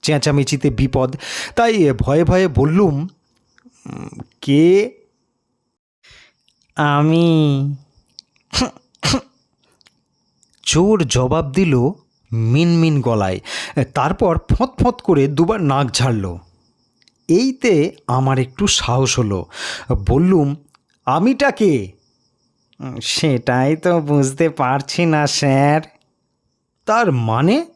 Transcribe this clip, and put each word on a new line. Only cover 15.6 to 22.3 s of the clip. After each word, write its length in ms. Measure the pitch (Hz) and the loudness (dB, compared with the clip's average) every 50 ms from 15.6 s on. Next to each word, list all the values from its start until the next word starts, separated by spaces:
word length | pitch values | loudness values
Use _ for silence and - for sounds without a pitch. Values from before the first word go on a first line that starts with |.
| 175 | 0
নাক 280 | 143 135 135 143 123 | 0 0 0 0 -2
ঝাড়ল। 480 | 107 - 123 131 120 107 98 92 85 87 - _ _ _ _ _ _ _ _ _ _ _ _ _ _ _ _ - | -2 -2 0 0 0 -2 -4 -6 -8 -10 -14 _ _ _ _ _ _ _ _ _ _ _ _ _ _ _ _ 0
এইতে 680 | 160 190 247 269 262 262 - 247 196 151 143 185 - - _ | 2 2 2 0 -2 -2 0 2 2 2 2 0 -4 -10 _
আমার 320 | - 123 127 131 135 135 131 | -4 -2 0 0 0 0 0
একটু 280 | 127 127 - - 202 | -2 -4 -4 -4 -2
সাহস 520 | 202 - - - - 117 127 135 123 - - | -2 -2 -2 -2 -2 0 0 0 0 0 -2
হলো। 280 | 120 107 101 92 87 - - - - - - - - - 127 110 98 - | -2 -2 -2 -4 -6 -8 -14 -14 -12 -12 -12 -12 -6 -4 -4 -2 0 0
বললুম, 480 | - 139 170 180 190 175 147 139 143 147 _ _ _ _ _ _ _ _ _ | 2 2 4 4 4 2 2 0 -2 -6 _ _ _ _ _ _ _ _ _
"আমিটা 460 | - 127 160 180 247 269 262 285 277 | -2 -2 0 2 0 0 2 0 -2
কে?" 420 | 269 - 220 196 151 123 98 92 - _ _ _ _ _ _ _ | 0 2 0 2 2 0 -2 -6 -16 _ _ _ _ _ _ _